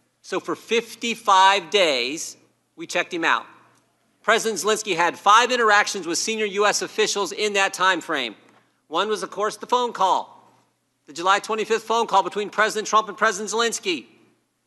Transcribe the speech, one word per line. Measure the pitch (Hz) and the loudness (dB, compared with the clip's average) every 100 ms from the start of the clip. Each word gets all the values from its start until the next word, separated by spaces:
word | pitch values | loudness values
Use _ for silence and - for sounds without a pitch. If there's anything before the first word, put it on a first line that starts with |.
| _ _ | _ _
So | - 185 | -8 -6
for | - - | -6 -8
fifty-five | - 226 233 - 233 220 - 190 190 202 165 | -2 -2 -2 -8 -8 -4 2 4 6 4 0
days, | 208 170 131 120 160 - - _ _ _ - | 2 2 0 -4 -6 -12 -16 _ _ _ 0
we | 165 | 2
checked | 175 165 | 0 -2
him | 175 | 0
out. | 160 117 - - _ _ _ _ _ _ | 2 2 0 -16 _ _ _ _ _ _
President | - 220 208 196 | 0 2 0 -2
Zelensky | 190 208 208 165 | -2 -2 -2 0
had | 170 131 | 0 2
five | 196 214 240 | 4 6 4
interactions | 247 220 208 202 202 165 | 2 4 4 2 -4 -6
with | 160 | -4
senior | - 220 214 | -4 -4 -4
U | 190 208 | 0 0
S | - | 0
officials | 185 - 214 208 180 | -4 -2 -2 -2 -4
in | - 208 | -4 -2
that | 196 196 | 0 -2
time | 180 185 175 | 0 0 0
frame. | - 151 120 101 _ _ _ _ _ | -2 -4 -4 -10 _ _ _ _ _
One | 156 208 | -4 -2
was, | 208 | -4
of | 185 | -6
course, | - 208 - | -4 -6 -6
the | 226 | -2
phone | 247 247 | -2 -2
call, | - 190 139 - - _ _ _ _ _ _ - | 0 0 0 -4 -14 _ _ _ _ _ _ -18
the | |
July | 147 180 202 | -4 0 0
twenty-fifth | 202 220 208 220 | 0 -4 -2 -2
phone | - 226 226 | 0 -2 2
call | 196 | 2
between | 175 202 208 | 0 -4 -6
President | - 214 196 202 | -2 -2 -2 0
Trump | 214 208 | 0 0
and | 190 | 0
President | 220 190 208 | 0 0 -4
Zelensky. | 214 233 - 196 156 - _ _ _ _ _ | -2 -2 -2 -6 -6 -8 _ _ _ _ _